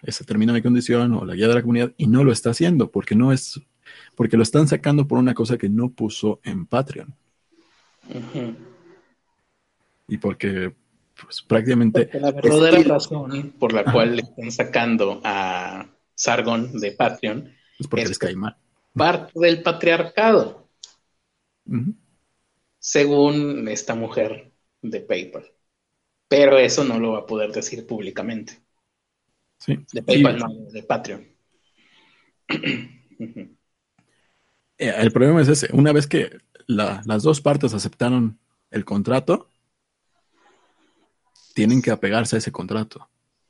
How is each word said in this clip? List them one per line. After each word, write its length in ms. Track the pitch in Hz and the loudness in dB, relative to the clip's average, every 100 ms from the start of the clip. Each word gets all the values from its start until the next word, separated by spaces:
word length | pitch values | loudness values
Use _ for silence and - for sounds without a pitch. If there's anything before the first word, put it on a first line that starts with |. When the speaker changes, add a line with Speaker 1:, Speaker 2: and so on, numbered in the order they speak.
Speaker 1:
ese 220 | - - | -12 -10
término 320 | - 107 110 120 | -4 0 0 0
y 60 | |
condición 500 | 120 123 120 120 120 | 2 0 2 0 0
o 120 | 110 92 | -2 -4
la 100 | 90 | 0
guía 120 | 110 | 2
de 60 | 120 | 2
la 60 | |
comunidad 320 | 117 120 120 - | 2 0 0 -2
y 100 | 135 | 2
no 160 | 123 | 4
lo 80 | 139 | 4
está 180 | 113 120 | 4 0
haciendo 400 | 120 170 160 104 | 0 2 2 0
porque 240 | 101 - 107 | -2 0 2
no 160 | 131 | 4
es, 300 | 131 - - - _ - - - - | 2 -2 -14 -20 _ -20 -20 -12 -2
porque 200 | 113 113 | 2 2
lo 60 | |
están 240 | 110 147 147 | 4 4 4
sacando 400 | - 147 147 143 | 2 2 2 2
por 120 | 123 | 2
una 160 | 127 120 | 2 0
cosa 220 | 113 120 | -2 -2
que 100 | 98 | 0
no 200 | 110 123 | 0 -2
puso 480 | - 107 - 107 104 | -4 -6 -4 -4 -4
en 220 | - 95 - | -8 -10 -4
Patreon. 480 | 127 139 - - - _ _ _ _ _ _ _ _ - | -4 -4 -8 -18 -20 _ _ _ _ _ _ _ _ -16
Speaker 2:
Ujú. 460 | 120 120 123 117 113 - - _ _ _ _ _ _ _ _ _ _ _ _ - | -14 -12 -10 -10 -12 -18 -20 _ _ _ _ _ _ _ _ _ _ _ _ -10
Speaker 1:
Y 100 | 104 | -6
porque, 560 | 101 95 101 95 92 - _ _ _ - | -6 -4 -6 -4 -6 -10 _ _ _ -20
pues, 200 | - - | -20 -18
prácticamente 600 | - 117 117 120 117 120 113 | 0 2 4 4 4 2 0
Speaker 2:
Porque 140 | 139 | -2
la 120 | 143 | -2
verdadera 480 | 139 151 151 160 175 | 0 4 6 8 8
Speaker 1:
es 80 | 147 | 6
Speaker 2:
razón 680 | 143 - 151 131 139 143 - | 2 0 -8 -6 -8 -10 -4
por 140 | 117 | 0
la 80 | 110 | 0
Speaker 1:
Ajá. 100 | 101 | 2
Speaker 2:
cual 240 | 120 117 117 | 4 2 0
le 80 | |
están 280 | 117 - 117 | -6 -12 -8
sacando 680 | 117 123 127 117 113 101 104 | -6 -2 -2 0 0 0 -2
a 640 | 107 98 92 90 90 95 - _ _ - | -4 -4 -4 -6 -8 -12 -16 _ _ -6
Sargon 640 | - 117 113 117 120 110 | -2 0 0 -4 -4 -6
de 120 | 101 | -6
Patreon 600 | - 120 - 110 117 - _ _ - | -2 -2 -2 -6 -8 -12 _ _ -14
Speaker 1:
Es 80 | - | -6
porque 160 | 120 | -4
Speaker 2:
es 60 | 117 | -4
Speaker 1:
les 100 | 95 | -4
cae 160 | 92 92 | -6 -6
mal. 220 | 107 - _ _ _ 127 | -10 -12 _ _ _ -2
Speaker 2:
parte 360 | 156 175 - 165 | 0 0 -6 0
del 260 | 170 165 | 2 2
patriarcado. 1080 | 170 165 170 165 165 - 220 202 113 - _ _ - _ _ _ _ _ _ _ - | -2 -2 0 0 0 0 4 4 2 -6 _ _ -20 _ _ _ _ _ _ _ -8
Speaker 1:
Ujú. 260 | 123 147 - _ _ _ _ _ _ _ _ | -6 -6 -8 _ _ _ _ _ _ _ _
Speaker 2:
Según 880 | - 147 143 143 143 147 143 139 110 | -2 0 2 4 2 2 -2 -4 -6
esta 260 | 104 - | -8 -6
mujer 580 | 113 113 - 107 - - _ _ _ | -6 -6 -4 -4 -6 -16 _ _ _
de 180 | 113 107 | -12 -12
PayPal. 440 | - 92 90 76 - _ _ _ _ _ _ _ _ | -12 -14 -14 -16 -20 _ _ _ _ _ _ _ _
Pero 300 | 139 139 135 | 4 6 6
eso 260 | 123 - | 4 2
no 140 | 135 113 | -2 -2
lo 120 | 113 | -2
va 60 | 107 | -4
a 60 | - | -6
poder 260 | 110 107 | -6 -6
decir 340 | 107 - 113 - | -6 -10 -12 -10
públicamente. 720 | 110 92 - 104 113 - - _ _ _ _ _ _ _ _ _ _ | -10 -10 -10 -8 -10 -12 -20 _ _ _ _ _ _ _ _ _ _
Speaker 1:
Sí. 200 | - 143 - | -6 -6 -8
Speaker 2:
De 80 | 120 | -6
PayPal, 360 | 113 135 135 120 | 0 4 4 2
Speaker 1:
Y 20 | |
Speaker 2:
no, 320 | 113 110 104 | -6 -10 -16
de 120 | 107 | -12
Patreon. 440 | - 117 - 101 - _ _ _ _ _ _ _ _ _ _ _ - | -6 -6 -6 -16 -18 _ _ _ _ _ _ _ _ _ _ _ -10
<clears throat> 720 | - - 120 - - _ - | -8 -6 -8 -10 -20 _ -16
Ujú. 200 | 113 - 92 _ _ _ _ _ _ _ _ _ _ _ _ - | -16 -16 -20 _ _ _ _ _ _ _ _ _ _ _ _ -6
Speaker 1:
Eh, 160 | 113 107 | -4 0
el 140 | 110 | 2
problema 300 | 120 135 165 | 4 4 6
es 60 | 139 | 4
ese. 200 | 147 - | 2 2
Una 180 | - 151 | 2 4
vez 160 | 147 143 | 4 2
que 300 | 165 - - _ _ - | -2 -4 -8 _ _ -4
la, 340 | 104 101 101 107 | -2 -2 -4 -4
las 180 | 107 | 0
dos 180 | 147 151 | 2 2
partes 320 | 147 143 131 | 2 0 0
aceptaron 680 | 107 104 - 123 127 113 107 _ _ _ | -2 -6 -4 0 0 0 -4 _ _ _
el 140 | 110 - | -8 -4
contrato, 640 | 101 101 127 135 196 - _ _ _ _ _ _ _ _ _ _ _ _ _ _ _ _ _ _ _ _ | -4 0 0 0 -2 -4 _ _ _ _ _ _ _ _ _ _ _ _ _ _ _ _ _ _ _ _
tienen 280 | - 107 127 | 0 2 2
que 100 | 120 | 2
apegarse 440 | 107 98 110 117 113 | 0 0 -2 0 -2
a 40 | |
ese 120 | - | -4
contrato. 580 | - 92 107 107 - - _ _ _ _ | -8 -8 -6 -6 -12 -20 _ _ _ _